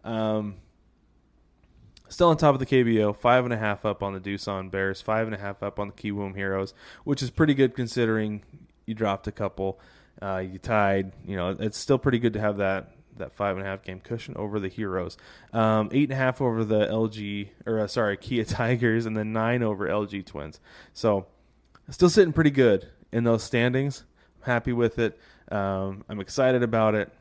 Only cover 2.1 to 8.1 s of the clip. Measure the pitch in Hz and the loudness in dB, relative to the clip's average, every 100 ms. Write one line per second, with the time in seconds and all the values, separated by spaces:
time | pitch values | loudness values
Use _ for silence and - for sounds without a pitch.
2.1 | - 170 156 156 131 127 131 117 110 104 | 2 4 6 4 4 2 4 4 4 2
3.1 | 101 120 127 123 113 107 101 107 98 98 | 2 4 4 2 -2 -2 -2 -4 -4 -6
4.1 | 95 95 101 - 98 95 98 98 95 - | -6 -6 -6 -6 -6 -6 -4 -2 -4 -2
5.1 | 110 113 101 101 101 101 101 101 - 107 | -2 -2 -6 -10 -8 -8 -6 -8 -8 -6
6.1 | 101 98 95 98 95 95 - - - - | -6 -6 -4 -2 -2 -4 -10 -20 -12 -6
7.1 | 143 127 - 156 135 131 - 117 - 113 | -4 -4 2 2 4 2 2 -4 0 0